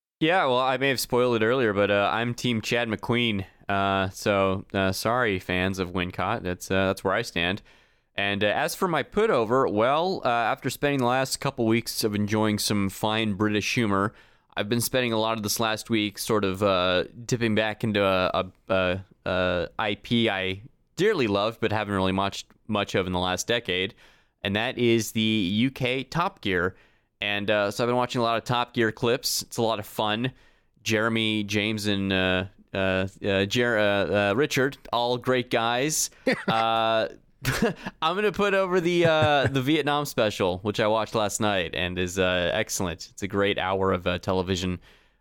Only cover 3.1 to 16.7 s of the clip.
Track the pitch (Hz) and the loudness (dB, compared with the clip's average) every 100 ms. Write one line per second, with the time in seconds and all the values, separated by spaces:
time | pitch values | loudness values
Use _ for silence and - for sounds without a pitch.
3.1 | 120 120 101 - - - 98 98 98 95 | 0 0 -2 -6 -12 -4 -2 0 0 0
4.1 | - 113 98 95 95 - 98 95 95 110 | -2 0 2 2 0 -4 0 0 0 0
5.1 | 123 117 92 - 90 95 95 90 90 90 | 0 0 0 -2 0 0 -2 -4 -4 -4
6.1 | - 92 117 92 90 - 95 95 98 95 | -4 -4 -4 -4 -6 -2 0 0 0 0
7.1 | 104 120 87 87 101 - - _ _ _ | -2 -2 -2 -2 -2 -8 -20 _ _ _
8.1 | - - 101 104 107 160 - 185 156 - | -4 -2 0 2 2 -2 -2 -2 -2 -2
9.1 | - 226 139 107 127 120 104 120 151 180 | 0 2 2 2 2 2 2 2 2 0
10.1 | 175 127 117 113 135 135 - 143 139 120 | -2 0 0 0 -2 -4 -2 0 2 2
11.1 | 131 131 - 139 - 113 117 - - 110 | 0 -2 -4 -4 0 2 2 0 -4 -2
12.1 | 104 104 107 107 104 - 104 98 - 110 | 0 0 0 2 0 0 0 -2 -2 -2
13.1 | 110 110 95 107 104 - 127 107 98 101 | 0 -2 0 0 0 0 0 0 2 0
14.1 | - - _ _ - 104 120 117 131 123 | -4 -20 _ _ -6 -2 -2 0 0 0
15.1 | 110 110 113 104 - 110 110 - 113 107 | 0 0 -2 -2 -2 -2 -2 -2 0 0
16.1 | - - 107 98 92 101 | -2 0 0 0 0 2